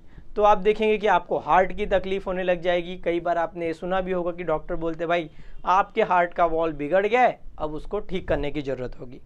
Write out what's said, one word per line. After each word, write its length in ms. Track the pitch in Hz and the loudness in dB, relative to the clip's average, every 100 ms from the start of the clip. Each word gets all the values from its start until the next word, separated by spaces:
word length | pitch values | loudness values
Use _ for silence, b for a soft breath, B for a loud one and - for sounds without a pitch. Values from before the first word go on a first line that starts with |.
| - b b - | -16 b b 2
तो 80 | |
आप 140 | 208 208 | 4 6
देखेंगे 400 | 202 214 214 214 | 4 2 2 2
कि 100 | 208 | 4
आपको 300 | 180 - 156 | 2 2 -2
हार्ट 360 | 143 175 190 | 4 4 4
की 120 | 208 208 | 0 0
तकलीफ 420 | 190 190 196 190 | 0 0 -4 -4
होने 160 | 185 | -2
लग 180 | 180 180 | 0 0
जाएगी। 360 | 175 175 170 180 | 0 0 -2 -6
कई 220 | 170 170 | -2 -2
बार 180 | 170 170 | 0 -2
आपने 360 | 165 175 165 | -2 -4 -6
सुना 280 | 160 180 190 | -4 -2 -2
भी 100 | 185 | 0
होगा 200 | 180 170 | -2 -4
कि 120 | 170 | -4
डॉक्टर 320 | 170 156 - 170 | -2 -2 -2 -4
बोलते, 300 | 165 160 170 | -4 -4 0
"भाई, 240 | 175 156 b b b - | 0 -2 b b b 2
आपके 380 | 185 202 220 | 2 2 2
हार्ट 300 | 202 180 175 | 2 4 2
का 120 | 180 170 | 2 2
वॉल 280 | 160 165 | 2 -2
बिगड़ 320 | 151 147 185 202 | -2 0 2 4
गया 140 | 240 | 4
है, 180 | 233 - - - | 4 2 -8 -8
अब 160 | 156 | -6
उसको 260 | 151 - 202 | -6 -6 -6
ठीक 280 | - 180 - | -4 -4 0
करने 240 | 151 143 | -2 0
की 100 | 143 | -4
ज़रूरत 380 | 139 127 123 - | -4 -4 -6 -8
होगी।" 220 | 127 135 | -12 -16